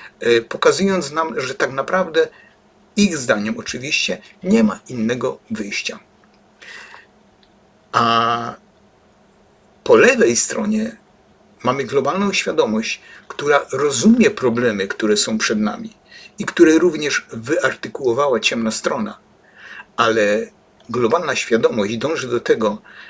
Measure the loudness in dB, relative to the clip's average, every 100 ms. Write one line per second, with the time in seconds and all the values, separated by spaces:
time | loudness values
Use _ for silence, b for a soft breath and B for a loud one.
0 | B -6 2 2 2 0 2 2 2 0
1 | -2 -4 -4 -4 -6 -4 -4 -4 -2 -2
2 | 0 0 0 b b b _ _ _ 2
3 | 2 2 -2 0 -2 -6 -8 -10 -4 -4
4 | -2 -6 B -8 2 4 4 0 -8 -4
5 | -2 -2 -4 -6 -10 -10 -8 -8 -8 -10
6 | -16 _ _ _ _ _ B B B B
7 | B _ _ _ _ _ _ _ _ 0
8 | 2 2 2 -2 -6 -12 _ _ _ _
9 | _ _ _ _ _ _ _ _ 4 6
10 | 6 4 2 2 -2 -4 -2 -2 -4 -8
11 | _ _ _ _ _ _ -2 -2 -2 -2
12 | 0 0 0 -2 -2 0 0 0 -2 -8
13 | B B -16 -6 0 2 0 -2 -2 2
14 | 4 6 4 2 0 2 0 0 -4 -2
15 | 0 0 0 -2 -2 0 -2 -4 -12 -16
16 | B B B -12 -6 4 6 6 2 0
17 | -4 -4 -6 -10 -4 -2 -2 -4 -10 -4
18 | -2 0 0 0 0 -2 -2 -2 -4 -4
19 | -6 -10 _ _ B B B B B 0
20 | 2 2 2 0 -4 -12 _ _ -8 -2
21 | 2 2 0 -4 0 2 2 0 -2 -2
22 | -4 -4 -4 -2 0 2 0 -2 B B
23 | B